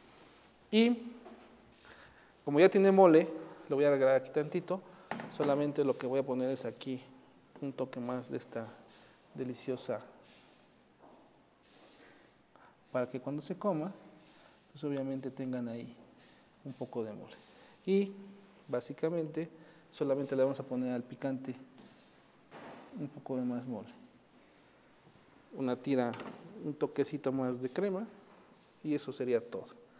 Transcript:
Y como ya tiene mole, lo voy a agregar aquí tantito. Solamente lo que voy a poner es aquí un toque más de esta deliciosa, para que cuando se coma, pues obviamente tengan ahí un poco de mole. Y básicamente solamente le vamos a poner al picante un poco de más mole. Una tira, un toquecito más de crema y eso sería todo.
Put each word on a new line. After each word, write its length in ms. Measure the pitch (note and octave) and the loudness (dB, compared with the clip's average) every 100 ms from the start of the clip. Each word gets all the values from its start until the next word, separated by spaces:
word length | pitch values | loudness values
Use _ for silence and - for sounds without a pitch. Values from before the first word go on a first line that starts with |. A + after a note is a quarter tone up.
| - - - - - - - | -20 -20 -20 -20 -20 -20 0
Y 260 | G#3+ A3+ A#3 - - - - - - - - - - - - - - | 6 6 4 -4 -16 -18 -20 -20 -20 -20 -20 -20 -20 -20 -20 -20 -14
como 160 | - C#3+ | 0 8
ya 100 | F#3 | 8
tiene 220 | G3 G3 | 8 8
mole, 360 | F#3+ F#3+ D#3+ E3+ - - - - | 10 12 10 8 -2 -12 -14 -4
lo 60 | C#3 | 2
voy 100 | D3 | 4
a 40 | |
agregar 260 | C#3 C3 C3+ | 6 6 4
aquí 160 | C3 | 2
tantito. 500 | - D3+ F3 E3+ F#3 - - - - - - | -4 -2 -4 -4 -6 -6 -18 -12 -10 -10 -2
Solamente 480 | D3 C#3 D3 C#3+ C#3 | 2 2 0 0 0
lo 100 | B2 | 0
que 120 | B2+ | 0
voy 120 | C3+ | 0
a 40 | |
poner 260 | C3 B2+ B2+ | 0 0 -2
es 160 | C3 A#2+ | -2 -6
aquí 360 | A2 - B2+ - - - - - - | -8 -8 -8 -10 -20 -20 -20 -20 -10
un 100 | C#3 | -8
toque 280 | C3 C3 C3 | -6 -6 -6
más 320 | A#2+ B2+ B2+ | -6 -6 -6
de 60 | C3 | -8
esta 280 | - A#2 A2+ A2+ - - - - _ - | -8 -10 -10 -14 -20 -20 -20 -20 _ -10
deliciosa, 640 | B2+ A#2+ - B2+ - A2 - - - - - - _ _ _ _ - - - _ _ _ _ - - - - - - _ _ - - - _ | -8 -8 -6 -6 -4 -6 -8 -20 -20 -20 -20 -20 _ _ _ _ -20 -20 -20 _ _ _ _ -20 -20 -20 -20 -20 -20 _ _ -20 -20 -20 _
para 180 | B2+ B2 | -4 -4
que 100 | C3 | -6
cuando 220 | C3 D3 | -6 -8
se 140 | - F3+ | -8 -4
coma, 360 | G#3 E3 D#3 - - - - - - - _ | -2 0 -2 -8 -18 -20 -20 -20 -20 -20 _
pues 120 | C#3+ | -8
obviamente 480 | D3+ C#3 C3+ C3+ C3+ | -4 -4 -4 -4 -6
tengan 360 | B2+ C3 B2+ A#2+ | -8 -6 -4 -6
ahí 280 | A#2 A#2+ - - - - - - _ C#3+ | -8 -10 -16 -20 -20 -20 -20 -20 _ -14
un 80 | |
poco 300 | B2+ B2 B2 | -10 -8 -6
de 100 | A2 | -6
mole. 220 | G#2 G2 - - - - - - | -8 -14 -18 -20 -20 -20 -10 2
Y 260 | G3 G3 - - - - - - | 2 2 -4 -18 -20 -20 -20 -4
básicamente 840 | B2+ - C#3+ D#3+ E3+ D#3 D#3 E3 - - - - | -4 -4 -2 -2 0 -2 -4 -6 -8 -20 -20 -14
solamente 440 | - C#3+ C3+ C#3 C3+ | -4 0 0 0 2
le 80 | |
vamos 160 | C3 C3+ | 2 2
a 40 | |
poner 280 | C3 B2+ B2+ | -4 -2 -2
al 120 | B2 | -2
picante 520 | B2 B2+ C#3 C3 C3+ B2 - - - - - - - - - - - - - B3 | -6 -6 -4 -4 -6 -10 -12 -20 -20 -20 -20 -20 -20 -20 -20 -18 -18 -18 -16 -10
un 80 | C#3+ | -10
poco 300 | D3 - C3 | -10 -6 -4
de 60 | |
más 220 | B2 B2 B2+ | -2 -4 -6
mole. 240 | A2+ F#2 - - - _ - - - - _ _ _ - - - - - - | -8 -10 -18 -20 -20 _ -20 -20 -20 -20 _ _ _ -20 -20 -20 -20 -16 -4
Una 200 | C3 B2 | -2 -2
tira, 360 | - C3+ A#2+ A2+ - - - - | 0 2 2 -2 -10 -14 -16 -10
un 100 | D#3+ | -8
toquecito 580 | C#3+ D3 - C#3 D3 C3+ | -4 -4 -2 -2 -2 -2
más 300 | C3 B2+ B2 | -2 -2 -2
de 80 | B2+ | -6
crema 360 | B2+ G3 F#3+ A3+ - - - - - _ _ | -2 -2 -2 -6 -12 -20 -20 -20 -20 _ _
y 100 | D3+ | -4
eso 180 | D3 - | -4 -4
sería 300 | B2 B2+ A#2 | -6 0 0
todo. 260 | - F#2+ - - - - | 0 -10 -10 -16 -20 -20